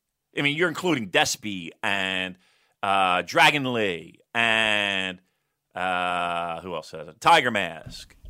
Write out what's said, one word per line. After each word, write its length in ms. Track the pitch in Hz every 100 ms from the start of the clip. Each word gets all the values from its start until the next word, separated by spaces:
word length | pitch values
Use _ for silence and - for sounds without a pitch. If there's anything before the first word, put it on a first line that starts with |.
| _ _ _ -
I 40 |
mean, 160 | 143 151
you're 120 | 175
including 400 | 139 180 139 98
Despy 600 | 143 151 - 107 95 82 -
and, 520 | 107 98 95 92 92 92 _ _ _ _
uh, 400 | 101 98 92 90
Dragon 480 | 87 165 156 147 131
Lee 460 | 120 101 82 85 - _
and, 840 | 117 117 110 110 104 101 95 95 92 _ _ _ _ _ 90
uh, 840 | 92 90 90 87 87 85 85 82
who 120 | 90 82
else 160 | -
has 160 | 80 78
it? 120 | -
Tiger 300 | 160 165 127
Mask. 640 | 107 87 82 - - - -